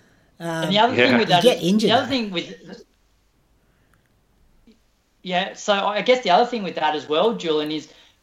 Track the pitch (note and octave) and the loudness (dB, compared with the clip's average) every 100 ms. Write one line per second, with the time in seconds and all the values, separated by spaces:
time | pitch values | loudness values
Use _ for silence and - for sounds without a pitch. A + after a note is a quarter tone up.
0 | _ _ _ - E3 E3 E3+ G3+ A#3+ - | _ _ _ -14 -8 -6 0 2 2 4
1 | C4 B3 G3 F3+ A3+ - E3 G#3+ G#3 A#3+ | 2 2 2 4 4 2 0 0 2 2
2 | C4 C4 G#3 F3 - F#3+ D3+ - - _ | 0 -4 -4 -8 -8 -14 -20 -20 -20 _
3 | _ _ _ _ _ _ _ _ _ _ | _ _ _ _ _ _ _ _ _ _
4 | _ _ _ _ _ _ _ _ _ _ | _ _ _ _ _ _ _ _ _ _
5 | _ _ F3+ F3+ G3 - - G3 F#3+ G#3 | _ _ -4 -4 -4 -6 -2 0 0 -2
6 | F#3+ B3 F#3 F#3 A#3+ A#3 F3+ D3+ D#3 D3+ | 2 2 4 2 2 -2 -6 -4 -2 -2
7 | C3 D3+ A3 G3 E3+ D3+ D3+ D#3 - - | -2 0 0 0 -4 -4 -4 -8 -12 -20
8 | _ _ | _ _